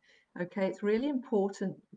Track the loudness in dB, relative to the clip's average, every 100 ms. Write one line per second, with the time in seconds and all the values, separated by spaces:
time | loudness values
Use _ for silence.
0 | _ _ _ -8 -6 -2 -2 0 0 2
1 | 2 -2 0 2 2 0 -4 -4 _